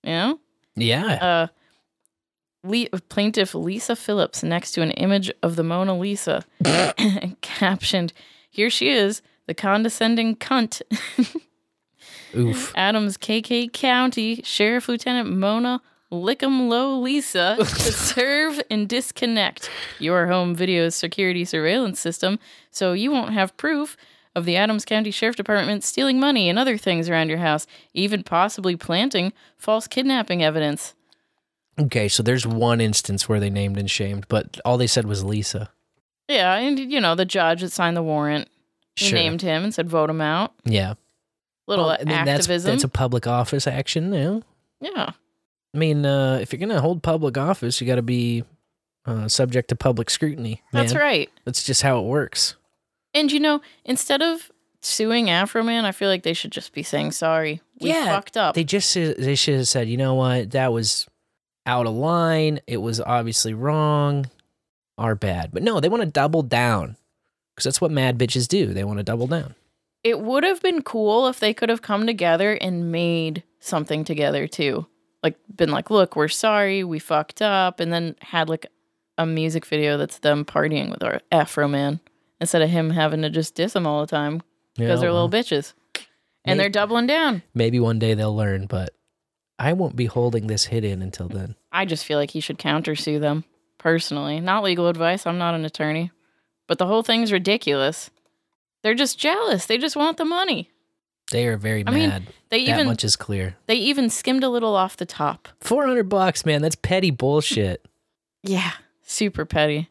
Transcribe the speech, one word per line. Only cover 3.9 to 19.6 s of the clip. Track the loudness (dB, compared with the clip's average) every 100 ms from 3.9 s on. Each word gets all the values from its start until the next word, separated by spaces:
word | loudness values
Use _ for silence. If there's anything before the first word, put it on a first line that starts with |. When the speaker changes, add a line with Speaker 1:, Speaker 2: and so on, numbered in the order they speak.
| -4
Speaker 1:
Phillips | 0 0 0 0
next | -2 -2 -2
to | -2
an | -2
image | 0 2 2 0 -2
of | -2 0
the |
Mona | 0 0 0 0
Lisa. | -2 -4 -2 -4 -4 _
<laughs> | 2 2 2 2
Speaker 2:
<laughs> | 2 2 -4 -10
Speaker 1:
Captioned, | -12 -2 0 0 0 0 -2 -6 -20 -20 _
"Here | -2 0
she | 2 2
is, | 2 2 -2 _ _ -10
the |
condescending | -4 0 2 0 0 2 2 0 -2
cunt." | 0 0 0 -4 -6 -6 -4 0
<laughs> | 0 -2 _ _ _ _ _ _ -20 -20 -6 0
Speaker 2:
Oof. | 2 0 -4
Speaker 1:
Adams | 0 2 2 0 -4
K | -2 -2
K | 0 -2 -2
County | -2 2 4 2 0 -2 -4
Sheriff | -6 0 2 2 -2
Lieutenant | -4 -2 -2 0
Mona | 0 2 2 0 -2 _ _ _
Lickum | -4 -2 0 0 2 2
Low | 2 0 0
Lisa | 0 -2 0 0 2 2
Speaker 2:
<laughs> |
Speaker 1:
to |
serve | 0 0 -2 0 -2 0 2 2 0 -2 -4
and | -2 0
disconnect | -2 -4 -4 0 2 2 0